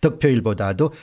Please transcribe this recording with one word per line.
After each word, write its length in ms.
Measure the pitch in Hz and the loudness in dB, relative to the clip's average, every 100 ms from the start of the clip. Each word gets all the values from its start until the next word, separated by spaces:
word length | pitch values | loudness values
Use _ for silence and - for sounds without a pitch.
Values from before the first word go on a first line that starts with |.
득표율보다도 920 | 160 160 147 123 107 101 98 98 156 - | -2 0 0 2 0 -2 -2 -2 -2 -4